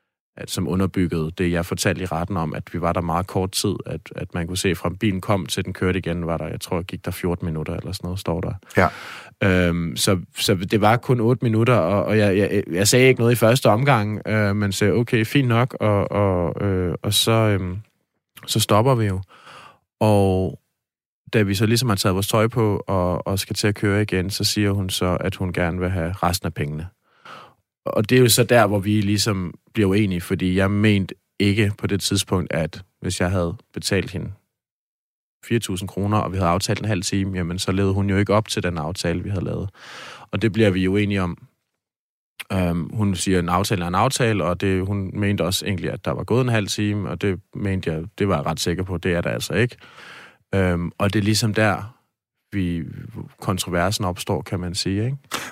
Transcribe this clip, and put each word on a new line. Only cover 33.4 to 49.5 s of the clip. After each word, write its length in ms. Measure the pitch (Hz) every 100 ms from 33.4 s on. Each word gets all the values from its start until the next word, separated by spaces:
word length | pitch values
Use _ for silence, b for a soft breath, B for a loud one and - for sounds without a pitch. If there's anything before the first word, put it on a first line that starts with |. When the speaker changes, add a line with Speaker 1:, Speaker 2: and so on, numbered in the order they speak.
| 85 104 _
Speaker 1:
betalt 380 | - - 98 90
hende 200 | 92 85 98 _ _ _ _ _ _ _ _ _ _ -
fire 140 | 117
tusind 300 | - 92 98
kroner, 280 | - 101 107
og 140 | -
vi 60 | 92
havde 120 | 87
aftalt 300 | 90 - 101
en 60 | 104
halv 180 | 92
time, 340 | 95 101 98 92
jamen, 220 | 85 90
så 120 | -
levede 220 | 95 98
hun 160 | 98 98
jo 80 | 98
ikke 160 | 104
op 140 | 104 110
til 160 | 110
den 140 | 90 85
aftale, 460 | 76 - 87 87
vi 60 | 107
havde 160 | 95 82
lavet. 240 | 82 92 B B B B B B
Og 100 | -
det 120 | 110
bliver 160 | 98 107
vi 140 | 92
jo 120 | 92 101
enige 260 | 101 101
om. 160 | 90 - - _ _ _ _ _ _ _ _ - -
Øhm, 360 | 95 87 85 78
hun 220 | 107 101 87
siger, 240 | 98 92
"En 100 | 85
aftale 340 | 87 101 98
er 40 | 87
en 80 | 92
aftale," 480 | 123 - 117 104
og 180 | 85 87
det, 240 | 98 95 95
hun 240 | 101 95 101
mente 220 | 101 98
også 220 | 85 98 -
egentlig, 260 | 92 80
at 140 | - -
der 60 |
var 120 | 67
gået 180 | - 113
en 80 | 127
halv 180 | 113 95
time, 420 | - 104 104 76
og 120 | 85
det 180 | 101 92 - -
mente 360 | 98 95 -
jeg, 120 | 80 87 -
det 80 | 101
var 80 | 82
jeg 100 | 69
ret 140 | 78
sikker 240 | 90 85
på, 140 | 92 87
det 160 | 95
er 80 | 85
der 80 | 69
altså 240 | 57 -